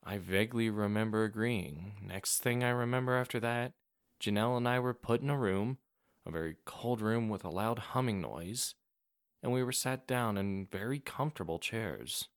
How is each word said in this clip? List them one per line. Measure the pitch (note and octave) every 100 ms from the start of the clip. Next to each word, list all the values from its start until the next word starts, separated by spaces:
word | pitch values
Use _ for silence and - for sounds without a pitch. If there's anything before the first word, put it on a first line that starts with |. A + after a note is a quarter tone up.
I | - G2+
vaguely | F2+ F#2+ A2 A#2+ A2+
remember | G#2+ G#2 G#2+ A2 G#2+
agreeing. | A2 G#2 A2+ A#2 E2 D2 F#2 G#2 G2
Next | F#2+ - -
thing | - A#2+
I | B2
remember | B2 A#2+ B2+ B2+
after | B2+ B2+ B2
that, | A#2 A#2+ B2 - _ _ _ _
Janelle | - G#2 A2+ B2
and | A#2+
I | B2
were | B2+
put | A#2+ - A#2
in | C3+
a | C#3
room, | A2+ F#2+ G#2+ C3 _ _ _ _ -
a |
very | E2 D#2+ D#2+ -
cold | - A#2+ A#2+
room | G#2+ A2+ A2+
with | G2+
a | F#2+
loud | E2+ G#2+ A#2
humming | A#2 C3 B2+ G2+
noise, | D2 A#1 E2+ A#2+ - - _ _ _ _ _ _
and | C3
we | B2
were | B2+
sat | C3 C3 C3 -
down | B2+ A#2 G2+
in | G2 G2 F#2+
very | F#2+ G#2+ C#3+
comfortable | - - C#3+ - E2+ E2
chairs. | - A2+ G#2+ B1 B1 - -